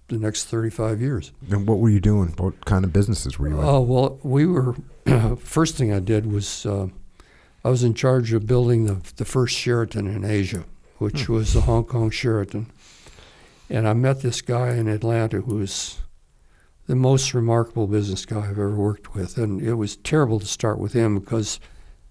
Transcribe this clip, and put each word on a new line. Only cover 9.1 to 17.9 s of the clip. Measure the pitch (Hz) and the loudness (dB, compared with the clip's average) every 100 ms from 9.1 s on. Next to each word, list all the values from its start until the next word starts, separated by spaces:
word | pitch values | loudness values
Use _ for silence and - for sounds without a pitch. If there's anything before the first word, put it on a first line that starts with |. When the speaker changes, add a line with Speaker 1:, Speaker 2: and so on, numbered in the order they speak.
| - | -10
Speaker 1:
the | 110 | -4
first | 131 120 - | 0 0 -2
Sheraton | 120 120 113 107 98 | -2 -2 -2 -4 -4
in | 104 101 | -4 -2
Asia, | 104 95 90 - - - - | 0 0 -4 -8 -18 -20 -6
which | 107 147 131 | -4 -4 -2
Speaker 2:
Hmm. | |
Speaker 1:
was | 113 107 | 0 2
the | - | 4
Hong | 123 117 113 | 4 2 0
Kong | 120 110 | 0 -2
Sheraton. | 107 123 110 98 107 110 - - - - - - - - _ - | 0 0 0 -2 -6 -10 -14 -20 -20 -20 -20 -20 -20 -20 _ -6
And | 113 110 | -2 2
I | |
met | 117 131 135 | 2 2 0
this | 127 - | -2 -4
guy | - 120 123 120 | -4 -2 0 0
in | 110 | -2
Atlanta | 107 110 117 110 107 | -2 0 0 0 -2
who | - 104 | -2 -4
was | 98 - - - - - _ _ _ _ _ _ - | -4 -6 -8 -10 -12 -16 _ _ _ _ _ _ -2
the | 131 | 0
most | 127 135 - | 4 2 2
remarkable | 123 117 117 113 117 | 0 2 2 0 -2
business | 101 | 0